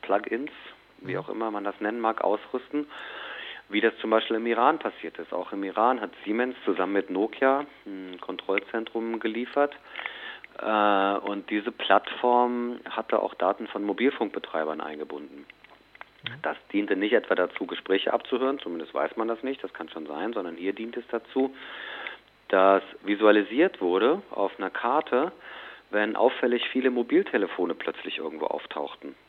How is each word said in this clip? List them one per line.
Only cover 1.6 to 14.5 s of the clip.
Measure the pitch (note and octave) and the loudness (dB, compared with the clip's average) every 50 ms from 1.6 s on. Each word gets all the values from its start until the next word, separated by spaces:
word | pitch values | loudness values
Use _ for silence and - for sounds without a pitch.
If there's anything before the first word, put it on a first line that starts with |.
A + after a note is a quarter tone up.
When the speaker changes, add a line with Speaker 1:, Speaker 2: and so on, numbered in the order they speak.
| G2 | -4
Speaker 1:
das | G2+ G2 - | -6 -6 -2
nennen | G#2+ G#2 A2+ A#2+ | -4 -4 -2 0
mag, | A2+ A2+ A2 - - | 0 0 0 2 2
ausrüsten, | - G2+ G#2+ - - - B2+ - - - D3 D3 D3 - - - - - - - - - - - - - - - _ | 0 0 0 -2 -6 -8 -8 -8 -4 -4 -4 -4 -4 -10 -14 -12 -12 -12 -12 -12 -12 -10 -10 -10 -12 -12 -14 -14 _
wie | G2 G#2 | -2 2
das | G#2 A#2 - - | 4 2 2 2
zum | - A2 | -2 2
Beispiel | A2+ A2+ - - A#2 | 2 2 2 2 -2
im | A2+ A#2 | -2 0
Iran | A#2 A#2 A2 A#2+ C3+ D#3+ D#3 | 0 2 4 4 4 4 2
passiert | - A2 - - - E2 - - | -2 -6 -6 -6 -12 -12 -10 -10
ist. | E2+ - - | -12 -6 -6
Auch | E2+ F2+ - - | -6 -6 -4 -6
im | G2 G2 | -6 -6
Iran | F#2+ F2+ G#2 G#2+ A#2+ B2+ B2 | -4 0 2 4 4 4 2
hat | G#2+ F#2 - - - | -2 -8 -8 -10 -4
Siemens | G2 G#2+ A2+ B2 B2+ B2+ - - | -2 0 0 0 -2 -2 -6 -2
zusammen | - F#2+ F2 F#2 F#2 G2+ | -2 0 0 0 0 0
mit | G2+ F#2+ - | 0 0 0
Nokia | F#2 F#2 G#2 A2+ - - C3+ C3+ C3+ C#3 C#3+ C#3+ - - - | 0 0 0 0 0 2 2 4 4 2 0 -6 -12 -18 -14
ein | - G2 F#2+ F#2+ F#2 F#2 F2+ | -12 -12 -10 -10 -12 -12 -14
Kontrollzentrum | - - F#2+ F2 - - G2 G2+ - - - A2+ A2+ - - A#2 A2+ A2+ A2+ A2+ | -10 -10 -8 -10 -4 -2 -2 -2 -2 -2 -6 -6 -6 -4 -6 -4 -4 -4 -4 -4
geliefert, | - A2+ A2 A2+ B2 B2 - C#3+ C#3+ C#3+ - - - - - - - - - - - - - - - - - - | -4 -4 -4 -4 -6 -2 0 2 2 2 0 -8 -18 -18 -14 -10 -10 -10 -10 -10 -12 -12 -14 -14 -18 -20 -12 -8
äh, | - - A2 G#2+ G#2 G#2 G2+ G2 G2 G2 G2+ G2 | -4 0 2 4 4 6 6 4 4 2 2 0
und | - G2+ G2+ G2+ F#2 - | -2 -4 -6 -6 -6 -2
diese | G#2 G#2 G2+ A#2+ | -4 -2 -2 -4
Plattform | A2+ - - - G2 G2+ - - - - - B2 B2 B2 B2 A#2+ A#2+ A#2+ A#2+ A#2+ B2 A#2+ - - | -6 -4 2 6 6 6 6 2 -8 0 2 4 6 6 6 4 2 -2 -2 -4 -6 -8 -10 -8
hatte | - - A2 - - A2 G2+ | -6 -6 -2 0 0 2 2
auch | G2+ - | 0 -2
Daten | - - F#2 G#2 - A2+ G#2 | 2 2 2 2 2 -4 -8
von | - G#2+ G2+ | -6 -4 -2
Mobilfunkbetreibern | G#2 G2 F2 A#2 C3+ C#3+ - A#2 G2+ - - - - | -2 0 2 2 2 2 2 -4 -2 -2 -6 -8 -4